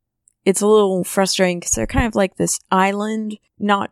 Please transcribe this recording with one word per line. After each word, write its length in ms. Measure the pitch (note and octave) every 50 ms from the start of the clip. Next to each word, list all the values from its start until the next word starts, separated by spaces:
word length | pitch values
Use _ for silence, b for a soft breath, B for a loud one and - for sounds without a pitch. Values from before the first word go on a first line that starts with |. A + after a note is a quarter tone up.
| _ _ _ _ _ _ _ _ -
it's 160 | G3 F#3 -
a 60 | G3+
little 360 | G#3 G#3+ G#3+ G3+ F#3+ F#3+ F3+ E3+
frustrating 580 | - - G3+ F#3+ F#3 - - F#3 F3+ F3 F3
'cause 120 | - - -
they're 140 | A3+ A3
kind 200 | - - C4+ B3
of 80 | A3+ A3
like 220 | G#3+ G3 F#3 -
this 240 | - F3 E3+ - - _ -
island, 680 | G3 F#3+ F#3+ G3 G3+ G3+ G#3 G#3+ A3 A3 G#3+ G#3+ G#3 - _ _ _ -
not 320 | G3+ G#3 G3+ G3+ G#3+ -